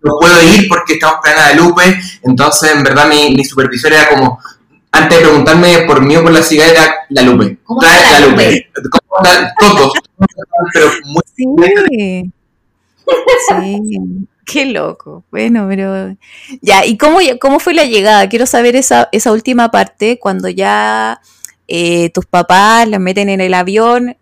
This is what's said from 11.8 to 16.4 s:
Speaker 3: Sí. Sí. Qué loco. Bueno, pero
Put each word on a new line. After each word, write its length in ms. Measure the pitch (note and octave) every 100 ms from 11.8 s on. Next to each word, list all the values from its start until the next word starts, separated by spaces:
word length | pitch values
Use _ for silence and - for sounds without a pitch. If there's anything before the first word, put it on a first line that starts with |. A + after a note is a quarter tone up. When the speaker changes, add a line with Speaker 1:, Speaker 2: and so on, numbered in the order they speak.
| F#4+
Speaker 3:
Sí. 440 | B3 G3 F#3 F#3 - _ _ _ _ _ _ - B4 - B4 A4+
Sí. 500 | - F#3+ G3+ G#3+ G3+ F#3 F#3 G3 _
Qué 220 | - D4+ C4+
loco. 580 | G3+ D3+ E3+ - D3+ _
Bueno, 360 | - A3+ A#3 G3
pero 480 | G3 G3 F#3+ F#3+ G3 _ -